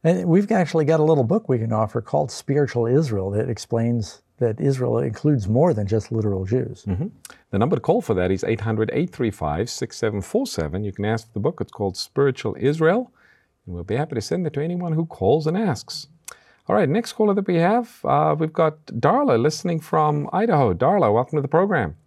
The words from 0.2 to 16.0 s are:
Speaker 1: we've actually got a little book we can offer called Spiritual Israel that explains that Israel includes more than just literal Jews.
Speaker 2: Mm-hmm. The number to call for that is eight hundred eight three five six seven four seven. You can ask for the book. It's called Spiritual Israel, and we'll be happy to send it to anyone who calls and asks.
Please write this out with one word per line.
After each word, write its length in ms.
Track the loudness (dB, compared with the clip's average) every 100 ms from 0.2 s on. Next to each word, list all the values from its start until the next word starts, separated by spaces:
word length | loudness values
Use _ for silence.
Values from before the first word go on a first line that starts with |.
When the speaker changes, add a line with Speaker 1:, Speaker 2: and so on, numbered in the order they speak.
| 2
Speaker 1:
we've 240 | 2 4
actually 320 | 0 0 0
got 160 | 2 2
a 20 |
little 220 | 4 4
book 240 | 2 0 0
we 100 | -2
can 140 | 0
offer 300 | 0 0 -4
called 280 | -2 -2 -2
Spiritual 560 | -6 -2 0 0 0 2
Israel 440 | 2 2 -2 -2
that 180 | -2 -2
explains 720 | -6 -4 0 0 0 -4 -10 _ _
that 240 | -2 0
Israel 380 | 0 0 0 0
includes 500 | -2 -2 0 0 2
more 240 | 4 4
than 140 | 2 0
just 260 | -2 -2
literal 320 | -4 -2 -2
Jews. 400 | -2 -2 -2 -8 -6
Speaker 2:
Mm-hmm. 200 | -4 -4 -10 -20 -20 _
The 60 | 0
number 180 | 2 0
to 40 |
call 220 | 2 0
for 100 | 2
that 180 | 0 2
is 140 | 0
eight 160 | 0 -2
hundred 300 | -2 -2 0
eight 180 | -2 -4
three 200 | -2 -4
five 400 | -2 -4 -2 -4
six 260 | -6 -10 -4
seven 240 | -4 -4
four 260 | -4 -4 -2
seven. 380 | -4 -4 -4
You 80 | -6
can 140 | -4 -4
ask 220 | -4 -4
for 40 |
the 80 | -4
book. 200 | -4 -4
It's 100 | -10
called 240 | -4 -6 -6
Spiritual 580 | -8 0 0 0 -8 -2
Israel, 520 | -2 2 2 2 -2 _ _ _ _ _
and 100 | -12
we'll 100 | -12
be 120 | -4 -4
happy 200 | -2 -6
to 40 |
send 260 | -4 -4 -4
it 60 |
to 80 | -4
anyone 300 | -4 -4 -4
who 140 | -4 -4
calls 400 | -2 2 2 0
and 100 | -2
asks. 520 | -2 -4 -8 -16